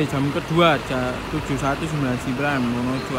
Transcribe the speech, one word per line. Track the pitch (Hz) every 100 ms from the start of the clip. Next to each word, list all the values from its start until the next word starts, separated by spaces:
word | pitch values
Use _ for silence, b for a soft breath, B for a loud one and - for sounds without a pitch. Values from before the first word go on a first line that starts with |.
eh, | 147
jam | 139 139
kedua, | 170 - 165 170 135 -
ja-, | 131 127 123 -
tujuh | 151 147 135
satu | 135 139
sembilan | 156 151 131 123
sembilan | 135 127 143 139
menuju | 120 120 127 131 127